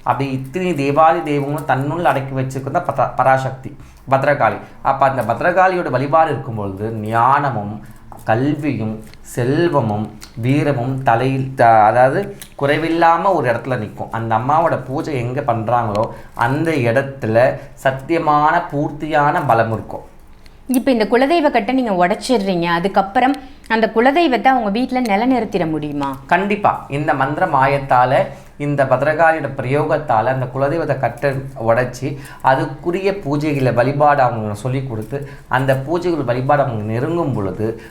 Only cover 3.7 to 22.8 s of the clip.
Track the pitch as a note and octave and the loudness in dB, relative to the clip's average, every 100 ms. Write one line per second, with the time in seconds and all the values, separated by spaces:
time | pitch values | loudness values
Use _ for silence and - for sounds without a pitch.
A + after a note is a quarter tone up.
3.7 | - - - - C3 C3+ C#3+ A2+ G2+ - | -16 -20 -14 -2 0 2 2 2 0 -10
4.7 | - - C3+ C3+ C3 A2+ A2 D3+ F3+ F#3+ | -8 -2 2 2 0 -2 0 0 4 2
5.7 | F#3 D#3 B2+ C#3 D#3+ D#3+ C#3+ C3 A2 G2+ | 2 -2 -2 2 2 2 0 -6 -6 -6
6.7 | F#2+ G#2+ A2+ G#2+ A2+ B2 C#3 D3 A2+ G#2 | -6 -6 -6 -2 2 4 4 0 -4 -6
7.7 | G#2+ - - - - - A2+ C#3 D#3 D3 | -10 -14 -20 -20 -10 -2 0 0 -2 -2
8.7 | A2+ A2 A2 - - - - A#2+ D3+ E3+ | -4 -4 -6 -12 -18 -12 -4 0 2 2
9.7 | D3 A2 G#2+ A2 - - - A#2 C#3+ D3 | 2 0 -2 -4 -8 -16 -6 0 2 2
10.7 | C3 B2 C3+ B2 A#2 C3 C3+ C3+ - A#2+ | 0 -2 -2 2 2 2 -2 -4 2 6
11.7 | A2+ G#2+ A#2 B2+ D#3+ G3+ - - - C#3 | 8 6 6 4 2 -4 -8 -16 -4 0
12.7 | D3+ D#3+ E3 E3 E3 G3 F3 B2+ A#2 C3+ | 0 0 2 4 4 2 0 0 -2 -2
13.7 | B2+ G#2 - G#2 A#2 A2+ A2 B2+ D#3 E3+ | -4 -6 -8 -8 -6 0 0 2 2 2
14.7 | B2+ - C3+ D#3+ C#3 A#2+ B2+ C3+ A2 A2 | 0 -4 -6 -4 -4 -4 -4 -2 -2 0
15.7 | A#2+ A#2 G#2 A2+ - - - A#2 C#3+ E3 | 0 0 0 -2 -6 -12 -4 -2 0 0
16.7 | D#3 A#2 A#2 C#3 - A2+ A2 C3 - - | 0 2 0 -2 -4 0 4 4 2 -10
17.7 | - C3+ C3 - E3 D3 D3 D3+ E3+ E3 | -4 -2 -2 -2 0 2 4 4 2 0
18.7 | C#3+ D3+ D3 D#3 D3+ D3 F3 C#3 A#2 A2+ | -4 -4 -6 -2 2 2 2 2 2 2
19.7 | A2 - - - - - - - - - | -2 -8 -14 -16 -20 -20 -20 -20 -16 -2
20.7 | C4 C#4 A#3+ A3 B3 C4+ E4+ C#4+ A#3+ G#3 | 0 2 2 2 2 2 2 2 0 0
21.7 | C4 A#3+ F#3 F3+ G#3+ - A#3+ G3 F3 E3+ | -2 0 2 2 0 0 0 2 0 0
22.7 | E3+ | 0